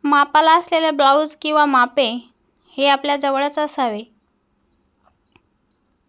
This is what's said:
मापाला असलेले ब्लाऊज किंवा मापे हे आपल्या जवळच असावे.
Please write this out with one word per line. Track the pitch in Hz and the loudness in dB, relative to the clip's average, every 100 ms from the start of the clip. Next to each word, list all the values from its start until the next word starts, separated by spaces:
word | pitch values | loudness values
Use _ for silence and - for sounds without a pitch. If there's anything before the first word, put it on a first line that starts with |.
मापाला | 294 285 285 302 320 330 | 0 0 2 2 4 2
असलेले | 349 330 320 | 2 -2 -2
ब्लाऊज | 285 277 277 302 - | 2 2 2 0 -6
किंवा | 311 302 294 | -4 0 2
मापे | 262 247 285 240 240 - _ _ _ _ - | 2 0 0 -2 -4 -14 _ _ _ _ -2
हे | 277 | 0
आपल्या | 277 285 285 | 0 -2 -2
जवळच | 277 269 285 285 | -2 -2 -4 -4
असावे. | 302 294 262 214 226 _ _ _ _ _ _ _ _ _ _ _ _ _ _ _ _ _ _ _ | -6 -4 -4 -6 -14 _ _ _ _ _ _ _ _ _ _ _ _ _ _ _ _ _ _ _